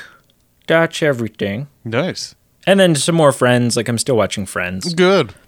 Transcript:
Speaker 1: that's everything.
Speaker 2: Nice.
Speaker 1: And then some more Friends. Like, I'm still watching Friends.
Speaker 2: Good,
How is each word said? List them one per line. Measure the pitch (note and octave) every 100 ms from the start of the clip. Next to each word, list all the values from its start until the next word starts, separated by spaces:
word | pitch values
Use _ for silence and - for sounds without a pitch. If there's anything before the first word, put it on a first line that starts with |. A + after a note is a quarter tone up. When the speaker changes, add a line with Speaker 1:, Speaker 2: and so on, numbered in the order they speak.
| - _ _ _ _ _ -
Speaker 1:
that's | E3 E3 -
everything. | - A#2+ A2+ - G2+ G#2 C#3+ _
Speaker 2:
Nice. | A2+ A#2 F3 - - - _ _ -
Speaker 1:
And | G3
then | F3+ D3
some | E3+ E3
more | D3
Friends. | B2 B2 B2 A#2+ A#2+
Like, | A2+
I'm | A#2
still | - A2+
watching | F#2+ - F#2+
Friends. | G2 F2+ F#2 F3
Speaker 2:
Good, | E3 F3+ G3 A2 -